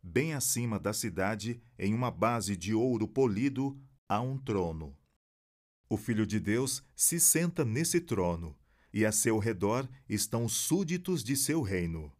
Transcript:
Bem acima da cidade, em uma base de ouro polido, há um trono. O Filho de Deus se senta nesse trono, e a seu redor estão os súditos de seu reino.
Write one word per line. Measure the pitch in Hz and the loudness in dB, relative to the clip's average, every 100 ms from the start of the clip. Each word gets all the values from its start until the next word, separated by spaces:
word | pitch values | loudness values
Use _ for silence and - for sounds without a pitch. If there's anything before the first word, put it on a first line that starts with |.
Bem | 92 80 160 | 0 0 0
acima | 147 - 117 120 104 | -2 -2 -2 -2 -2
da | 85 | -2
cidade, | 107 113 87 95 107 107 120 - - | -2 -4 -2 -2 -2 -4 -8 -12 -4
em | 95 | -2
uma | 110 123 | 0 -2
base | 82 107 117 98 98 | 0 0 2 -2 -4
de | 90 | 0
ouro | 110 127 117 107 | 2 2 0 -2
polido, | 135 131 98 135 131 139 139 - _ _ | 2 2 2 0 0 -4 -6 -18 _ _
há | 104 | -2
um | 127 135 | -2 -4
trono. | 131 101 87 80 76 69 _ _ _ _ _ _ _ _ _ | -2 0 0 -4 -10 -14 _ _ _ _ _ _ _ _ _
O | 107 | -4
Filho | - 110 104 | 0 0 2
de | 104 | 0
Deus | 90 110 131 - - - | 2 0 0 -4 -8 -2
se | - 170 | 0 4
senta | - 160 170 170 | 4 4 2 0
nesse | 131 113 165 175 | 0 0 2 0
trono, | 170 107 90 82 82 69 _ _ _ | 0 0 2 0 -6 -14 _ _ _
e | 101 | 2
a | 107 | 2
seu | 107 117 110 | 4 4 2
redor | 110 101 101 120 131 - - | 2 0 0 0 -2 -10 -4
estão | 104 - 113 117 | -2 0 0 0
os | |
súditos | - - 170 175 180 180 175 | -2 0 0 2 -2 -2 -2
de | 104 143 | 0 0
seu | - 156 | 2 0
reino. | 110 95 85 82 76 | 0 0 0 -4 -8